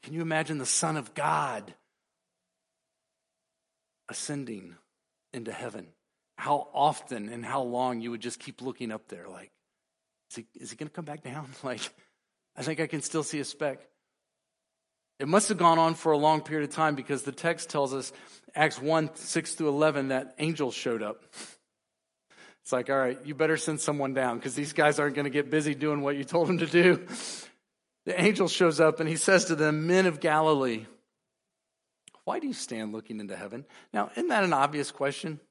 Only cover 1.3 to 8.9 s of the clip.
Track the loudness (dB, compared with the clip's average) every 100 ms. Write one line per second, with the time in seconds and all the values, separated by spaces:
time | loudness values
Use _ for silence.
1.3 | 2 0 -4 -10 -20 _ _ _ _ _
2.3 | _ _ _ _ _ _ _ _ _ _
3.3 | _ _ _ _ _ _ _ -16 -12 -8
4.3 | -8 -8 -10 -14 -20 _ _ _ _ _
5.3 | -12 -10 -10 -10 -12 -16 _ _ _ _
6.3 | -10 -2 -2 -2 2 2 2 -8 -10 -8
7.3 | -10 -6 -4 -4 -2 -2 -4 -6 -8 -10
8.3 | -10 -14 -12 -10 -8 -8